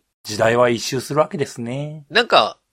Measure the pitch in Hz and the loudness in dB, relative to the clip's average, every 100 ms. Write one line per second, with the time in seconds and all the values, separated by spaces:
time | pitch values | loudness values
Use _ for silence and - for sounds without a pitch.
0 | _ _ - 107 110 120 123 117 - 131 | _ _ -10 0 2 4 4 2 -2 -6
1 | - 147 151 147 135 - 117 135 147 156 | -2 0 0 -2 -6 -6 -8 -8 -10 -12
2 | 143 190 240 151 110 - _ | -4 -2 2 2 2 -4 _